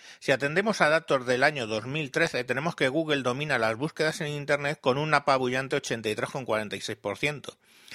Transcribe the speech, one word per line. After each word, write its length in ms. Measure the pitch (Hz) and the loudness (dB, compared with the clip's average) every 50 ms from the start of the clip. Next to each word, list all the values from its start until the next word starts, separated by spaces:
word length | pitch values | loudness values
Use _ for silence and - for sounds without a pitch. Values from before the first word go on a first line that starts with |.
| - - - - | -20 -20 -20 -4
Si 120 | - - | 0 0
atendemos 520 | 135 120 139 143 156 196 208 226 - - | 2 2 2 0 0 0 0 2 2 4
a 80 | 170 147 | 4 4
datos 340 | 156 165 165 - 147 131 120 | 4 4 2 2 0 0 2
del 180 | 127 123 123 | 2 2 4
año 240 | 139 151 151 135 117 | 4 4 4 2 -2
dos 200 | 107 110 107 110 | -2 -2 -4 -4
mil 240 | 127 143 160 151 123 | -4 -4 -4 -4 -2
trece, 340 | - 156 165 - - 123 123 | 0 0 0 0 0 -2 -2
tenemos 320 | 131 123 135 151 170 - | -2 -2 -2 -2 -4 -2
que 120 | - 147 131 | 0 0 0
Google 340 | 135 160 165 151 143 139 | 2 0 0 0 0 0
domina 340 | 127 127 123 139 151 151 135 | 0 0 -2 -2 -2 -2 0
las 200 | 117 110 110 113 | 0 0 0 0
búsquedas 440 | 113 143 160 - - 156 156 156 - | -2 -4 -4 -2 -2 -2 -2 -2 -2
en 80 | 160 147 | -4 -6
Internet 520 | 147 143 143 151 147 143 143 143 151 - | -6 -4 -2 0 0 0 0 -2 -4 0
con 160 | - 135 127 143 | 2 2 2 2
un 160 | 151 151 147 | 2 2 2
apabullante 640 | 139 - 143 135 131 127 123 127 131 135 131 147 | 2 4 4 2 4 2 2 0 -2 -2 -2 -2
ochenta 340 | 139 - - 131 113 107 110 | -2 -2 -2 -4 -2 -2 -2
y 40 | 104 | -2
tres 140 | 123 127 - | -2 -2 -4
coma 160 | - 139 120 | -6 -6 -4
cuarenta 320 | 120 110 110 107 98 98 | -2 0 -2 -2 -4 -6
y 60 | 98 | -8
seis 160 | - - 104 - | -6 -8 -8 -6
por 180 | - 104 98 | -6 -6 -4
ciento. 400 | - 147 147 151 127 - - - _ _ _ _ - - - | -2 -2 -2 -2 -4 -10 -14 -16 _ _ _ _ -20 -20 -20